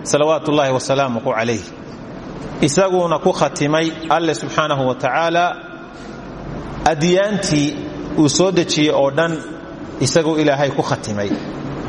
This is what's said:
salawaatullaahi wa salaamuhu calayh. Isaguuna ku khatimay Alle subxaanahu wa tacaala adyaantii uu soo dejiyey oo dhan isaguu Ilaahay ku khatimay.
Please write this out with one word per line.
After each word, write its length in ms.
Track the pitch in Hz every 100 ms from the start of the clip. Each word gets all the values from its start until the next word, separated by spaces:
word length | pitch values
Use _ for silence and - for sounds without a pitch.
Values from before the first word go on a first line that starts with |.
salawaatullaahi 720 | - 147 151 156 151 147 135
wa 80 | 131
salaamuhu 520 | - 139 139 117 117
calayh. 300 | 110 117 110 - - - - - - - - - -
Isaguuna 580 | 151 180 190 185 170 156
ku 140 | 185
khatimay 800 | 180 147 - 147 160 165 160 -
Alle 240 | 156 165
subxaanahu 520 | 147 139 - 151 139 127
wa 80 |
tacaala 640 | 127 131 139 165 170 175 - - - - - - - - - - - - -
adyaantii 920 | 151 160 170 180 202 208 - 147 143 - - - - -
uu 100 | 151
soo 220 | - 185
dejiyey 420 | 180 160 156 151
oo 180 | 135 139
dhan 280 | 135 165 160 - - - - - -
isaguu 360 | 135 170 156 156
Ilaahay 340 | 147 139 143
ku 120 | 135
khatimay. 480 | - 131 - 104 101 - - - - -